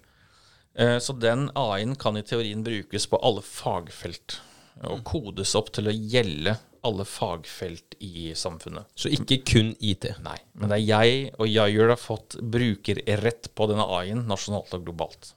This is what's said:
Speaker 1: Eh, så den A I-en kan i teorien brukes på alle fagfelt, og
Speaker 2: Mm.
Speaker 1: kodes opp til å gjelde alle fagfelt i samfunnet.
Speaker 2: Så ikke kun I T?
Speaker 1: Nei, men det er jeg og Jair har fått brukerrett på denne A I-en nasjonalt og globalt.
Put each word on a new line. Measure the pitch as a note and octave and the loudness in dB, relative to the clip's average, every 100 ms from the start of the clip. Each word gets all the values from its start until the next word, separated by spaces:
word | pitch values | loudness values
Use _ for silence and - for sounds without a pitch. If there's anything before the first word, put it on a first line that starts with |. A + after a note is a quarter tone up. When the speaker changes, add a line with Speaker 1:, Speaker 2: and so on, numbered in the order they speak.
| _ _ _ _ _ _ _ - | _ _ _ _ _ _ _ 2
Speaker 1:
Eh, | A#2+ A#2+ | 4 4
så | - B2+ | 0 0
den | A2+ B2 C#3+ - | 2 2 0 0
A | A#2 G2 | 0 0
I-en | A2+ C3+ | 0 -2
kan | A2 G#2+ | -2 -4
i | |
teorien | G#2 A#2+ A2 G#2+ | -2 -2 -2 -4
brukes | A#2 G#2+ - G#2 - | -4 -4 -4 -4 0
på | G#2+ | 2
alle | B2+ G2+ | 4 2
fagfelt, | - - B2+ F#2+ E2+ - F#2 - - - - - _ - | -2 -6 -4 -4 -6 -10 -12 -12 -12 -14 -16 -20 _ -12
og | - - | -8 -8
Speaker 2:
Mm. | |
Speaker 1:
kodes | A#2 E3 G2+ F2+ G2 | -6 -6 -6 -4 0
opp | G#2+ - | 2 0
til | - | -2
å | G#2 | -2
gjelde | A2 G#2+ B2 G2+ D2 E2+ A2+ - _ | -2 0 2 2 0 0 -2 -6 _
alle | B2 G2 | -2 -2
fagfelt | G2 - G#2+ E2+ D2+ - F#2 E2 - - | -4 -4 -4 -4 -10 -10 -10 -10 -16 -16
i | G2 E2+ E2 | -14 -10 -8
samfunnet. | D#2+ F#2 E2 - D#2+ - - | -6 -6 -8 -12 -12 -12 -6
Speaker 2:
Så | - | -2
ikke | - - C3 | -2 2 2
kun | - A#2+ A2 A2 | 6 6 6 0
I | G#2+ | -2
T? | F#2 A#2+ G2+ | -2 -4 -8
Speaker 1:
Nei, | D#2 D2+ - | -10 -12 -16
men | - G#2 | -6 0
det | G#2+ | 2
er | G#2+ | 4
jeg | G#2+ A#2 C3+ C3+ - | 6 6 4 -2 -2
og | A2 | 2
Jair | G#2+ G#2 G#2+ A2+ | 4 6 6 6
har | A#2+ | 4
fått | - A2 - - | -2 -8 -8 -10
brukerrett | A#2 A#2+ B2 G2 - G2 - G2+ A2 - - | -2 2 2 0 -2 -2 0 2 0 -2 -6
på | - G#2+ | 0 2
denne | G#2 | 2
A | F#2+ F2+ | 0 0
I-en | F2+ A#2 A2+ | -2 -4 -2
nasjonalt | G2 - G2+ - | -4 -2 -6 -4
og | F2+ E2+ | -8 -8
globalt. | E2 D#2 - - | -6 -8 -8 -20